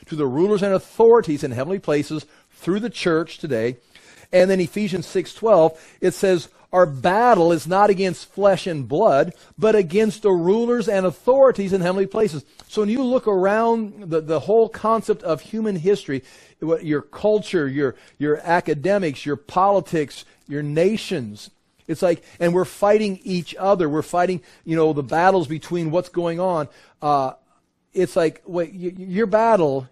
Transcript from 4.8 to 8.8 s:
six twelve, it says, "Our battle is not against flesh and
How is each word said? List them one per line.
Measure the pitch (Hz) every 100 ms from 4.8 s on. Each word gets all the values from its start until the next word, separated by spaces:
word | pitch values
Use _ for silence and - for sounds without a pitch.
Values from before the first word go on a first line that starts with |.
| 214 175 -
six | 190 165
twelve, | - 226 190 160 160 - -
it | 185 -
says, | 196 175 - _ _
"Our | 180 175
battle | 135 175 196 247 208 170
is | 165 160
not | 190 208
against | 185 190 - -
flesh | - 202 185 190
and | 156